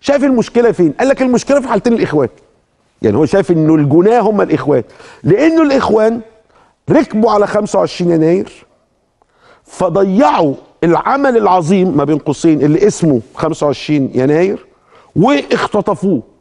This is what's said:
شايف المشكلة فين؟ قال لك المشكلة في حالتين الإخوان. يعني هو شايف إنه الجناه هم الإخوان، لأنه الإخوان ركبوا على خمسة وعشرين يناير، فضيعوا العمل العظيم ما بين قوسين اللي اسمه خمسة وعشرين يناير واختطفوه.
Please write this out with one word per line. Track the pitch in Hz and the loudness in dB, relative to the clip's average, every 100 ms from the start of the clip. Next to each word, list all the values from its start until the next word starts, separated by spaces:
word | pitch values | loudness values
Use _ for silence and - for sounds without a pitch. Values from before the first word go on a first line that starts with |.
شايف | - 285 | -2 0
المشكلة | 277 254 - 233 233 | 0 0 0 0 0
فين؟ | 185 175 | 2 0
قال | 139 262 | 0 -2
لك | 269 | 0
المشكلة | 262 247 - 285 | 0 -2 0 -2
في | 262 | 0
حالتين | 202 - | -2 0
الإخوان. | 233 - 151 123 - _ _ _ _ _ _ | 0 0 -2 -2 -6 _ _ _ _ _ _
يعني | - 104 | -2 0
هو | 156 | 0
شايف | 196 190 | 0 0
إنه | 170 156 | 0 2
الجناه | 160 147 151 190 240 | 2 2 2 4 2
هم | 214 214 | 0 0
الإخوان، | 185 151 135 139 110 - - - | -2 -2 0 -2 -2 -14 -20 -8
لأنه | - 196 311 320 | -2 2 2 2
الإخوان | 311 277 - 214 220 233 - _ _ _ _ _ - | 2 0 0 0 0 -2 -10 _ _ _ _ _ 0
ركبوا | 233 277 214 226 | 0 0 0 0
على | 214 202 | 2 0
خمسة | 214 208 196 | -2 -2 -2
وعشرين | 170 - 175 | -2 -2 -2
يناير، | 165 156 180 - - _ _ _ _ _ _ _ _ _ _ | 2 2 0 -4 -14 _ _ _ _ _ _ _ _ _ _
فضيعوا | _ - 185 165 196 185 294 269 160 131 - _ | _ -4 -4 0 0 2 2 2 -2 -2 -12 _
العمل | 165 160 - 269 285 233 | 0 0 0 -2 0 2
العظيم | 208 185 160 196 185 143 | 2 0 2 0 2 0
ما | |
بين | 139 156 | 0 -2
قوسين | - 147 165 151 | -4 -2 0 2
اللي | 143 151 208 | 2 2 0
اسمه | - 165 131 - | 0 0 0 -4
خمسة | - 160 165 147 | -8 -6 -2 -4
وعشرين | 135 - 151 131 | -4 -2 -2 -2
يناير | 123 131 151 185 247 - _ _ _ _ - | -2 0 0 0 -4 -12 _ _ _ _ 0
واختطفوه. | 202 285 - 220 - 214 196 196 190 160 - _ | 0 0 -2 -4 -2 -4 -4 -4 -2 -4 -6 _